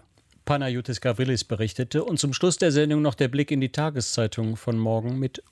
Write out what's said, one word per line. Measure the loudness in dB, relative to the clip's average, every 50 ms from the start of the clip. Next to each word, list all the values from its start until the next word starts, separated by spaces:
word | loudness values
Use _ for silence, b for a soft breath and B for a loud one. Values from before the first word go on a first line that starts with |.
| _ _ _ _ _ _ _ _ -2
Panayotis | 0 0 0 0 -2 -2 -4 -4 -6 -8 -2
Gavrilis | 0 0 0 2 0 0 0 -2 0
berichtete | -4 -2 -2 -2 -4 -2 -4 -6 -2 -2 -2 -2
und | 0 -2 0
zum | 0 -2 0
Schluss | 2 2 2 2
der | 4 2 4
Sendung | 4 4 4 4 2 2 2
noch | 2 2
der | 2 0
Blick | 0 2 0 0 0
in | 0 0
die | 0 0
Tageszeitung | -2 -2 -2 -2 -2 -2 -4 -2 0 0 0 0 0 -2 -2 -2 -4
von | -4 -2 -2 0
morgen | 0 2 2 0 0 0 -2 -4 -2
mit | -4 -4 -6 -10 _ -8